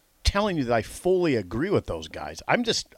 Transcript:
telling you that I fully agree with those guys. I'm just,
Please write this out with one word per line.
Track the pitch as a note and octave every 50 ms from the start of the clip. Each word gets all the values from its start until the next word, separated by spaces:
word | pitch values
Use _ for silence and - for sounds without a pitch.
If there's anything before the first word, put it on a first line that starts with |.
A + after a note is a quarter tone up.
| _ _ _ _ -
telling | - - G3+ G#3 G#3+ F3+
you | D#3 C3
that | A#2 A#2+
I | A2+ G#2
fully | - - - - F3+ F#3 F#3 F3 E3 C3+
agree | A2 F#2+ F2 G2 A#2 D#3 G#3
with | F#3 A#2 -
those | - F#2 E2 D#2
guys. | D#2 - D#2+ D2+ D2+ D#2+ - -
I'm | - C#3+ A3 B3
just, | A#3 F#3 - - - -